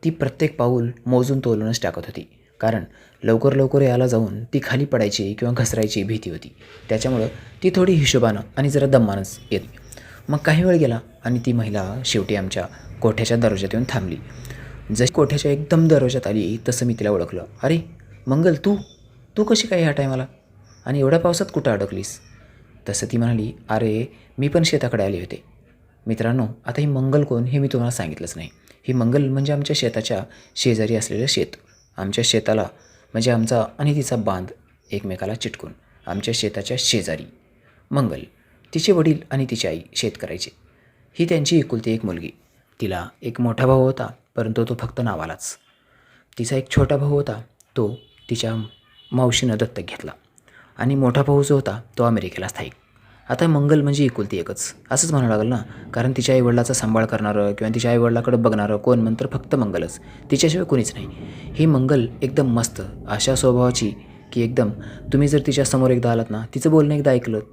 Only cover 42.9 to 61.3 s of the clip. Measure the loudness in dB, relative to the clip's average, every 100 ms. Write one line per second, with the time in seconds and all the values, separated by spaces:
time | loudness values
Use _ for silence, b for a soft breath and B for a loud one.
42.9 | -4 -8 _ -10 -2 -2 2 4 6 4
43.9 | 0 -6 -10 _ -6 -4 -2 -2 -2 -6
44.9 | -4 -4 -4 -8 -10 -12 -14 b b b
45.9 | b b b b -8 -4 -2 -2 0 2
46.9 | 0 0 0 -2 -8 -12 _ _ -4 -4
47.9 | -4 _ _ -8 -6 -4 -4 -8 -14 _
48.9 | _ -4 0 2 2 0 0 -2 -4 -12
49.9 | -12 -16 -18 _ _ b b b b -2
50.9 | 2 2 2 4 4 4 2 0 -6 -12
51.9 | 0 2 2 -2 -8 -10 -8 -12 -12 _
52.9 | _ b b b 0 2 4 4 4 4
53.9 | 2 0 0 -4 -4 -6 -8 -10 -12 -4
54.9 | -2 0 2 2 2 0 -2 -6 B B
55.9 | -2 -2 0 2 4 6 4 2 0 2
56.9 | 2 2 0 0 0 0 0 -2 -2 2
57.9 | 4 4 2 2 2 4 2 0 0 2
58.9 | 2 2 0 -2 -6 -2 0 0 -2 -6
59.9 | -10 B B B 2 2 2 0 0 0
60.9 | -4 -12 B B